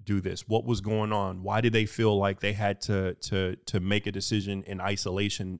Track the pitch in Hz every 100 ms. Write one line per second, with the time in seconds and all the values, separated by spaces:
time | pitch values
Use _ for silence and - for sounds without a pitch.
0 | 104 101 92 92 - 110 120 110 101 107
1 | 107 107 98 92 95 104 117 113 107 -
2 | 110 104 98 95 101 101 104 101 - 98
3 | 95 90 - 95 92 92 - 101 92 104
4 | 104 98 - 107 98 98 95 95 98 101
5 | 98 92 104 - 95